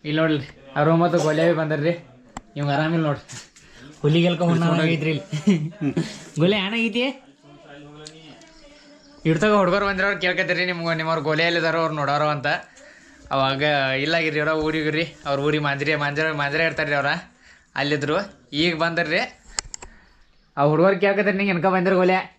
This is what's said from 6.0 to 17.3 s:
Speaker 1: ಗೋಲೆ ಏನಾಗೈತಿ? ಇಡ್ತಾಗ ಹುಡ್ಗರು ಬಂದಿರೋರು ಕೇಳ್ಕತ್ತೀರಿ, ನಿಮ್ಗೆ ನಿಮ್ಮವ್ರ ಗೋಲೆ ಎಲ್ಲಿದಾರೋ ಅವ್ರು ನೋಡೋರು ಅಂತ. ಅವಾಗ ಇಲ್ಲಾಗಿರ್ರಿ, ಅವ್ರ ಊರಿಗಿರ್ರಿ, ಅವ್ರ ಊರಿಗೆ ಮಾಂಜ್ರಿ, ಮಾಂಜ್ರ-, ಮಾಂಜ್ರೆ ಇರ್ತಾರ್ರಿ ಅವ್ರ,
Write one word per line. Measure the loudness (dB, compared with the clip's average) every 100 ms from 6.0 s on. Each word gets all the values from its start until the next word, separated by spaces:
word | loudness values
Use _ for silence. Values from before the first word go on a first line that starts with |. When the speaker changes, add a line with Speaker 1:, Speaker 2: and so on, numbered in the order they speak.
| -4 -8 -10 0
Speaker 1:
ಗೋಲೆ | 2 2 -2
ಏನಾಗೈತಿ? | -2 -2 0 -2 -4 -18 -20 -20 -20 -20 -20 -20 -18 -20 -20 -20 -20 -20 -20 -20 -20 -20 -20 -20 -6 -2
ಇಡ್ತಾಗ | 2 4 4
ಹುಡ್ಗರು | 4 2 0
ಬಂದಿರೋರು | 0 0 0
ಕೇಳ್ಕತ್ತೀರಿ, | -2 0 0 0 -2
ನಿಮ್ಗೆ | -2 -2 -2
ನಿಮ್ಮವ್ರ | -2 -2 0
ಗೋಲೆ | 0 2
ಎಲ್ಲಿದಾರೋ | 2 0 0
ಅವ್ರು | -2 -2
ನೋಡೋರು | -2 0 0 -2
ಅಂತ. | -2 -4 -8 -20 -20 -20 -20 -20 -4 0
ಅವಾಗ | 0 0 0 2 0 0
ಇಲ್ಲಾಗಿರ್ರಿ, | 0 0 0 0
ಅವ್ರ | 0 0 0
ಊರಿಗಿರ್ರಿ, | 0 -2 -2 -4 -8 -4
ಅವ್ರ | -2 0
ಊರಿಗೆ | 0 -2
ಮಾಂಜ್ರಿ, | -2 -2 0
ಮಾಂಜ್ರ-, | -2 -2 -2 -2
ಮಾಂಜ್ರೆ | -2 0 0
ಇರ್ತಾರ್ರಿ | 0 -2 0
ಅವ್ರ, | 0 -2 -8